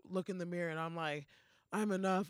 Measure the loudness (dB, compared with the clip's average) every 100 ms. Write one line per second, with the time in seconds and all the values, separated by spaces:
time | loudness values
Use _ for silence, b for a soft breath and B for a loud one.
0 | -4 -2 -2 -4 -2 -2 -2 -2 -2 -2
1 | -2 -2 -6 b b b b 0 2 2
2 | 4 2